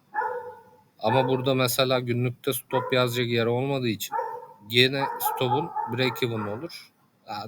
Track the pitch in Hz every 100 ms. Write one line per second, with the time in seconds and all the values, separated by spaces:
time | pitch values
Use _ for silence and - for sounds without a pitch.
0 | _ - - - - - - - _ _
1 | 110 131 131 131 131 131 127 - 131 127
2 | 123 120 123 123 143 131 - 127 - 127
3 | 123 120 117 117 113 120 139 139 120 101
4 | - - - - - - 104 117 131 139
5 | 135 - - - 127 117 117 - - 120
6 | 127 123 120 113 104 110 170 - - _
7 | _ _ - 104